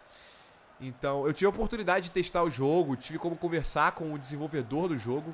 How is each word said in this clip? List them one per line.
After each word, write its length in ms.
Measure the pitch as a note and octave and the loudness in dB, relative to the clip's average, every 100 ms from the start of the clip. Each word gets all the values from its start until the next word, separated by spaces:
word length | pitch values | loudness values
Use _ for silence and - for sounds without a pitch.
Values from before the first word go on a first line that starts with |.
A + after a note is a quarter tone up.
| - - - - - - - - | -20 -20 -20 -20 -20 -20 -20 -14
Então, 460 | C3 B2 C#3+ C#3 D#3+ | -14 -4 -2 2 2
eu 60 | |
tive 140 | D3 G3 | 4 2
a 40 | |
oportunidade 560 | G3+ G#3+ A#3 F3+ F#3 F3 | 4 -2 -2 2 2 2
de 60 | |
testar 320 | F#3 F3 F3 | -2 0 2
o 80 | E3+ | 0
jogo, 460 | B2 C3+ E3+ D#3 C3 | 2 4 4 2 0
tive 200 | - D#3 | -4 -6
como 180 | E3+ E3 | -4 -2
conversar 560 | F3 E3 D#3 D3+ D#3+ | -2 -2 0 2 2
com 180 | - D#3+ | 2 -6
o 80 | D3+ | -6
desenvolvedor 680 | C3 C#3+ D3+ D3+ A#2 C#3 F#3 | -6 -6 -4 -4 -2 -2 0
do 80 | C#3+ | -2
jogo, 360 | G#2+ C3+ D#3 | -2 -4 -4